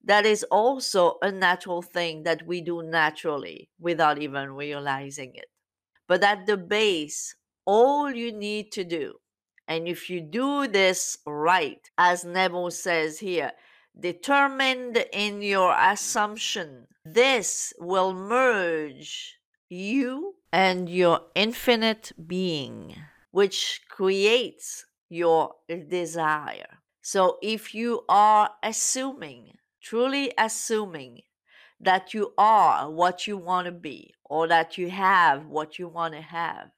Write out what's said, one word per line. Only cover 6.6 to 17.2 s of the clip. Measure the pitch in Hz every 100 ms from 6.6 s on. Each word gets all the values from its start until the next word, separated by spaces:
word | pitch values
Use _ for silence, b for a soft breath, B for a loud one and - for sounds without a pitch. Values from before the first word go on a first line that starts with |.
| 170 208 214 170 147 - - - _ _ -
all | 208 254 285 285
you | 240 233
need | 214 208 214 208
to | -
do, | 175 165 135 - _ _ _ _ -
and | 165 170
if | 170 -
you | 180
do | 156 226 269 285 269
this | 202 190 185 - - -
right, | 147 156 185 147 - _ -
as | 180 175
Neville | 175 180 185 175 175
says | 165 185 170 156 156
here, | 202 175 143 - b b b -
determined | 175 175 - 277 277 269 269 254 247 233 -
in | 196 208 202
your | 202 196 180 -
assumption, | 180 208 - 233 208 220 - 226 160 127 _ _
this | 160 185